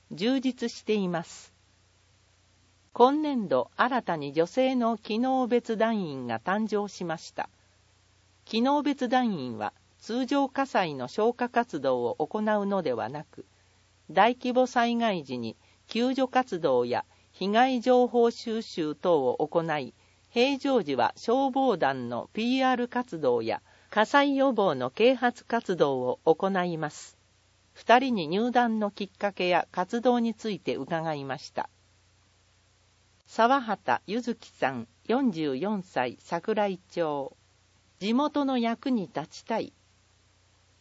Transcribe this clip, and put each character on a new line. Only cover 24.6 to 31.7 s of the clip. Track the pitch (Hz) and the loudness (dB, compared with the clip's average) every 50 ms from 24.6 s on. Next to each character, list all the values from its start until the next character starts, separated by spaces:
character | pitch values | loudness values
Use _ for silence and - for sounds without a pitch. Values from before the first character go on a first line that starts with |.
| - 185 143 | 2 2 2
の | 127 123 127 | 0 -2 -4
啓 | - - 214 254 262 | 0 4 4 4 4
発 | 247 254 240 240 - - | 4 0 -2 -2 -4 -8
活 | - 233 233 - - 185 | -4 -4 -4 -2 -2 2
動 | 160 165 143 135 127 | 2 2 2 2 0
を | 127 127 - - - | -2 -2 -2 0 4
行 | 160 160 - 196 190 | 2 4 4 2 -2
い | 196 185 180 180 170 | 0 0 -2 -2 -2
ま | 156 160 151 | -4 -6 -8
す。 | - - - - _ _ _ _ _ _ _ _ _ _ _ _ | -8 -12 -20 -20 _ _ _ _ _ _ _ _ _ _ _ _
二 | _ - - - 220 254 | _ -4 4 6 6 6
人 | 269 269 240 | 6 2 -2
に | 202 160 | -2 -2
入 | 143 175 202 233 247 | -2 0 0 0 2
団 | 233 247 240 233 220 214 | 2 2 2 2 0 -2
の | 214 202 | -2 -4
き | - - 208 | -4 -6 -10
っ | 185 | -10
か | _ - - 202 | _ -4 -4 -4
け | 190 - 185 | -2 -2 0
や | 180 180 160 - - | 2 2 2 0 0
活 | - 180 185 - - 240 | -4 -4 -4 -2 -2 0
動 | 226 254 240 240 | 2 2 2 2
に | 233 233 214 | 0 -2 -4
つ | - - 220 | -4 -6 -6
い | 202 151 | -6 -6
て | - - 123 | -4 -4 -4
伺 | - 135 135 165 160 160 165 156 | -4 -4 -4 -4 -4 -2 -4 -6
い | 143 139 | -6 -6
ま | 135 127 | -8 -10
し | 123 - - | -10 -10 -12
た。 | - - - - | -8 -8 -8 -10